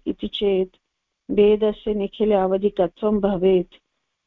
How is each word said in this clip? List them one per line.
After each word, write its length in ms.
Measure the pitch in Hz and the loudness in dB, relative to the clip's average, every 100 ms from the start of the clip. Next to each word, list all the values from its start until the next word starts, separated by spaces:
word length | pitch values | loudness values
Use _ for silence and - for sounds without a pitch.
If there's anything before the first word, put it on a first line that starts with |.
| - | -6
इति 200 | 190 208 | -8 -10
चेत् 480 | - 202 190 185 _ _ _ _ _ - | -4 -2 0 -2 _ _ _ _ _ -4
भेदस्य 640 | 202 208 208 214 208 - | 2 2 2 0 -4 -6
निखिल 400 | 208 196 - 214 | -4 -6 -2 0
अवधिकत्वं 880 | 202 190 190 202 202 175 - 214 214 | 2 0 0 -2 0 -2 -2 -2 0
भवेत्, 560 | 196 190 185 185 175 - _ _ _ _ | 0 0 2 2 0 -10 _ _ _ _